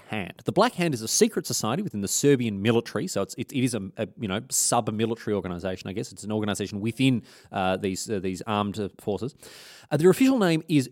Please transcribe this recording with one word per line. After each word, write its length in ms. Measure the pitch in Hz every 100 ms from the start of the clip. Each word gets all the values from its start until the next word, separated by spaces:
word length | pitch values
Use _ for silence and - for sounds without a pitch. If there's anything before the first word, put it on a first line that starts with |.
| -
Hand. 340 | 110 90 - -
The 60 |
Black 200 | 117 240
Hand 220 | - 170
is 80 | 127
a 40 | 113
secret 400 | - 226 - -
society 360 | - 110 135
within 180 | 202 107
the 80 | 98
Serbian 520 | - 143 139 120 98
military, 440 | 104 117 117 107 185
so 160 | 101
it's, 120 | 95
it, 180 | - 110
it 100 | 135
is 120 | 123
a, 80 | 113 95 -
a, 100 | 104 -
you 80 | 107
know, 140 | 95 131
sub-military 840 | - - 120 117 107 113 113 - 104
organisation, 520 | 90 87 92 92 107
I 40 |
guess. 180 | 95 127
It's 140 | 98
an 80 | 101
organisation 480 | 107 104 98 98 101
within, 420 | 110 117 131 120 - - -
uh, 240 | 101 92 95
these, 340 | 98 92 -
uh, 80 | 104
these 240 | 95 92 -
armed, 340 | 104 101 95
uh, 80 | 98 -
forces. 380 | - 98 123 - - - - - -
Uh, 40 | 147
their 140 | 175
official 280 | 175 262 269
name 260 | 190 160 -
is 220 | 151 127